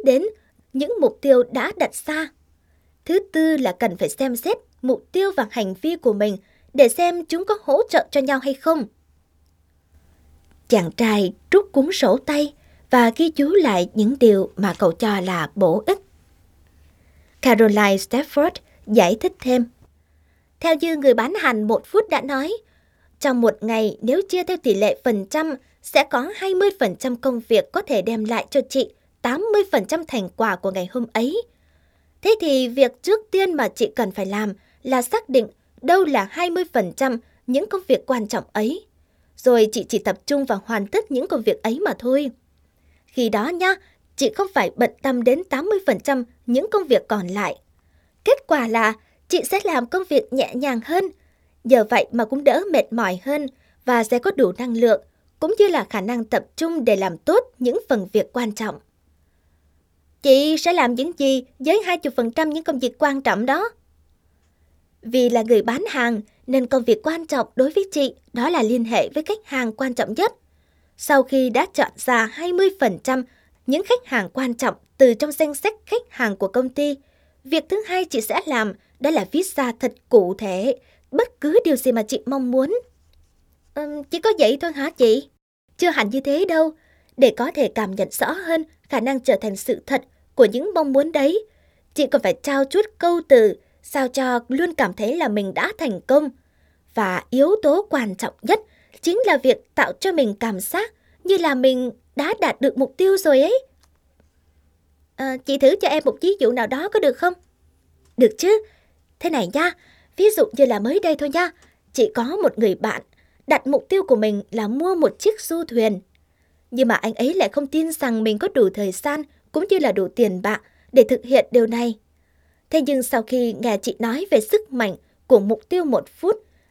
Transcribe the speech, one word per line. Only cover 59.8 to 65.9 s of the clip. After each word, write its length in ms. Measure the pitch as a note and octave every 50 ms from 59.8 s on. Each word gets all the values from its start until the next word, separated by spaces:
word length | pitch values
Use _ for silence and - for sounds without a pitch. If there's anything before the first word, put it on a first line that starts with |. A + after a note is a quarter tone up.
| _ _ _ _ _ _ _ _
Chị 360 | - C#4 C4 C4+ D4 D#4 D#4+
sẽ 160 | D4 - E4+ F4+
làm 220 | E4+ C4 B3 A#3+
những 160 | B3 C#4 E4+ E4+
gì 260 | - C#4 C4+ C4+ B3+ B3+ - _ -
với 220 | C4 D#4 F#4 A4 G#4
hai 140 | F#4 F4 F4 -
mươi 80 | C#4 -
phần 160 | - A#3 A#3
trăm 180 | - D#4+ D#4+ D#4
những 140 | D4 D#4+ D#4+
công 160 | E4 C#4+ B3
việc 180 | C4 A#3+ -
quan 240 | - D4+ C#4+ C4+ C4+
trọng 240 | C4+ A#3 F#3 G3+ A#3
đó? 240 | C4+ C#4 F4 G#4+ A#4 - _ _ _ _ _ _ _ _ _ _ _ _ _ _ _ _ _ _ _ _ _ _ _ _ _
Vì 280 | - A3+ A#3+ B3+ B3 B3
là 120 | A#3+ A#3
người 200 | A3 A3+ A#3+ G#3
bán 220 | - A#3 A#3 C#4 G#4
hàng 320 | A4